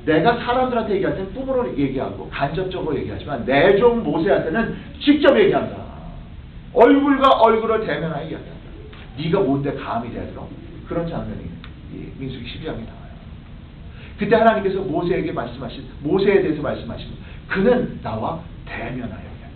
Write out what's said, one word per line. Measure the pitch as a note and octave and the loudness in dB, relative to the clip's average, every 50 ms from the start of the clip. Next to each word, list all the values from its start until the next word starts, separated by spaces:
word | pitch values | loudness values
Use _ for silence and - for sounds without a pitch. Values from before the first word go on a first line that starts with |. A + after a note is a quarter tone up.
| - | 2
내가 | D3 D#3 D#3+ - A#3 A#3+ | 2 2 4 6 4 4
사람들한테 | A#3 - A#3 B3 C4 B3+ B3 A#3+ A3+ G3+ G3+ G3 | 2 0 0 2 2 2 2 0 -2 0 0 0
얘기할 | F3 - - - | 0 0 0 -2
땐 | F#3+ F#3+ - - | -4 -6 -8 -6
꿈으로 | B3+ C4+ C4 C4 B3 A#3 - - | -8 -4 -2 0 0 -2 -2 0
얘기하고 | D3 C#3+ B2+ B2+ B2+ A2+ - - - - - | 0 0 0 0 -4 -4 -4 -6 -10 -10 -10
간접적으로 | - - - - - F#3+ F#3 - - F3 D3 D#3 C#3 A#2+ | -4 -4 -4 -2 -2 -4 -4 -4 -4 -4 -2 -2 -2 -2
얘기하지만 | - G#2 - - - D3 C#3 A#2+ G2+ | -4 -6 -8 -8 -6 -6 -6 -4 0
내 | A2+ C3+ C#3+ E3 G3 F#3+ | 2 4 6 6 6 6
종 | - A#3+ A#3+ A#3 A3+ - | 8 6 6 6 4 0
모세한테는 | D3 D#3 - - G3 E3+ - - - A3 A3+ A3 G#3 - - - - - - | 0 0 2 4 4 2 2 2 0 0 0 0 -2 -4 -8 -10 -14 -14 0
직접 | - D4 C#4+ - - C#4+ A3+ A3 | 4 4 4 6 6 6 6 8
얘기한다. | F#3 D3+ C#3+ C3 A2+ A2 - - - - - - - - - - - - - - - - - - - - - | 6 6 4 2 0 -2 -8 -10 -12 -12 -14 -14 -14 -12 -12 -14 -14 -14 -16 -16 -16 -16 -16 -16 -16 -2 6
얼굴과 | D#3+ A#3 C#4+ C#4+ C#4 C#4+ D4 C#4 B3+ C4+ C4+ - - | 8 10 10 10 8 6 4 4 6 6 6 6 8
얼굴을 | A3 A3+ A3+ A3 A3 G#3+ A3 G#3+ - | 6 6 6 4 4 2 0 0 0
대면하여 | - D3 - E3 E3 D3+ C#3 | -2 -2 -2 -2 -4 -4 -6
이야기한다. | A#2+ - - - - - - - - - - - - - - - - - - B2+ | -6 -8 -8 -10 -10 -14 -16 -16 -16 -16 -16 -16 -16 -16 -16 -16 -16 -14 -10 -6
네가 | D#3+ E3 F3+ G3 | -2 0 2 2
뭔데 | - C3+ C#3 C#3 C#3 C#3 B2 | 4 2 2 0 0 -2 -4
감히 | - - - A2 A#2 B2 A2+ | -4 -6 -4 -4 -4 -4 -6
대들어?" | G2+ F#2+ - - - - - - - - - - - - - - | -8 -8 -10 -10 -10 -12 -12 -14 -14 -14 -14 -16 -14 -14 -10 -4
그런 | F3 E3+ E3 E3 | -4 -2 -2 -2
장면이 | - A#2 A2 G#2+ - F#2 F2 E2+ F2 - - - - - - - - | -4 -6 -6 -6 -8 -8 -10 -10 -12 -12 -14 -16 -16 -16 -14 -14 -12
이 | - - - - - | -12 -12 -12 -10 -10
민수기 | C#3 B2+ - A#2+ A#2 - | -10 -8 -8 -10 -10 -10
십이 | - - E3 | -10 -10 -8
장에 | D3 A#2 A2 | -8 -8 -8
나와요. | A2+ - - - - - - - - - - - - - - - - - - - - - - - - - - - | -10 -12 -14 -16 -16 -16 -16 -16 -16 -16 -16 -16 -16 -16 -16 -16 -16 -18 -18 -16 -16 -16 -16 -16 -16 -16 -6 -6
그때 | G#3 G3+ A3+ | 2 4 4
하나님께서 | G#3+ A3+ A3+ G3 G3 G3 F#3 - - | 6 6 6 4 4 0 0 0 0
모세에게 | D3+ C#3+ D#3 F3 F3 F3 F#3 E3 D#3 - | -2 -2 -2 -2 0 0 0 0 0 -2
말씀하신, | - C3+ A#2 A#2+ - - B2+ A2+ - - - - - - | -4 -4 -6 -6 -8 -10 -10 -10 -10 -12 -14 -14 -14 -6
모세에 | C#3 D3+ F#3 G3 G3 G3+ G3 F3+ | -2 2 2 4 6 6 6 6
대해서 | - D3+ D3+ - | 4 2 -2 -2
말씀하시고, | C#3 A#2+ A2 - - A2+ A#2 - - - - - - - - - - - | -2 -4 -4 -4 -6 -10 -10 -10 -10 -12 -12 -14 -14 -16 -16 -16 -8 -4
"그는 | - F#3+ F#3+ A#3+ B3 - - - - - | 0 4 4 6 6 4 2 -2 -6 -8
나와 | - A2+ - - B2+ - - - - - - - - | -8 -6 -6 -4 -4 -4 -6 -6 -10 -14 -14 -14 -12
대면하여 | - - - A2+ B2+ C3 B2+ A#2 - F#2+ F2+ | -12 -10 -8 -8 -8 -8 -8 -8 -8 -10 -12
이야기한다." | F2 - - - - - - | -12 -14 -14 -14 -14 -16 -16